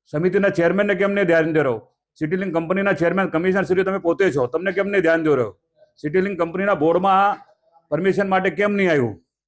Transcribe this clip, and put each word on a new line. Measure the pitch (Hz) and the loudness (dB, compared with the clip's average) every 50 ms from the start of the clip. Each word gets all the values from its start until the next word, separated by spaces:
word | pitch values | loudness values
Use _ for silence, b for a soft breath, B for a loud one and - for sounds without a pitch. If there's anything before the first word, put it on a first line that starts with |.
| _ _ - | _ _ -4
સમિતિના | 151 170 185 175 202 196 196 | -2 -2 0 0 0 0 0
ચેરમેનને | - 170 170 170 180 196 208 208 202 | 2 2 2 2 2 0 0 0 0
કેમ | 180 202 196 | 0 0 0
નહીં | 202 202 196 170 | 0 0 0 2
ધ્યાન | 170 165 156 165 156 | 2 2 2 2 0
દોરાવ્યું? | 156 139 131 113 107 - _ _ _ _ _ _ - | 0 0 0 -2 -4 -8 _ _ _ _ _ _ -8
સિટી | 156 151 185 | -6 -4 -4
લિંક | 185 196 185 160 | -4 -4 -4 -4
કંપનીના | 165 165 160 185 196 196 196 185 | -4 -2 -2 -2 -2 0 -2 0
ચેરમેન | - 170 170 170 190 190 165 | 0 0 0 0 0 -2 -2
કમિશનરશ્રી | - 160 175 190 185 196 175 143 185 190 185 | -2 -2 0 0 0 0 0 0 0 0 0
તમે | 190 190 185 | -2 -2 -2
પોતે | - 170 160 160 196 180 | -2 -2 0 2 2 0
છો, | 131 143 123 - | 2 0 0 -2
તમને | - 160 185 196 | -2 -4 -4 -2
કેમ | 175 202 196 202 | -2 -2 -2 0
નહીં | 202 196 | 0 0
ધ્યાન | 170 160 165 165 160 | 2 2 2 2 2
દોરાવ્યું? | 156 143 127 117 104 - _ _ _ _ _ _ _ _ - | 2 0 0 0 -2 -6 _ _ _ _ _ _ _ _ -10
સિટી | - 151 151 190 | -8 -4 -2 0
લિંક | 185 202 196 165 | 0 -2 -2 -4
કંપનીના | 170 170 165 185 196 208 196 | -4 -4 -4 -2 -2 0 0
બોર્ડમાં | 151 147 165 170 180 190 196 190 190 202 208 196 - - _ _ _ _ _ _ _ _ - | 2 2 2 2 2 2 2 2 4 2 2 0 -4 -8 _ _ _ _ _ _ _ _ -6
પરમિશન | 147 156 185 190 180 185 196 190 | -6 -2 0 0 0 0 0 0
માટે | 190 185 185 190 | 0 0 0 0
કેમ | 151 165 202 208 | -2 0 0 0
નહીં | 202 202 190 175 | 0 2 2 2
આવ્યું? | 156 139 123 110 101 - _ _ _ _ _ | 2 2 0 0 -4 -8 _ _ _ _ _